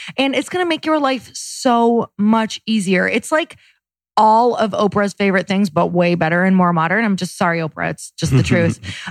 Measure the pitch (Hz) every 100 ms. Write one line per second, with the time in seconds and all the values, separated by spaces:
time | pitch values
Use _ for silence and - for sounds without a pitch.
0 | - 202 269 269 - 359 349 311 311 311
1 | 277 262 - - - - 254 233 233 233
2 | - - 208 226 220 - - 220 185 185
3 | 190 220 - 208 240 - _ _ _ _
4 | _ - 220 220 240 220 214 - 208 208
5 | 202 - 196 185 175 190 202 175 175 175
6 | 175 175 160 175 190 190 175 170 165 196
7 | 226 190 180 - 180 165 156 - 165 160
8 | - - 165 131 - 175 170 - - -
9 | -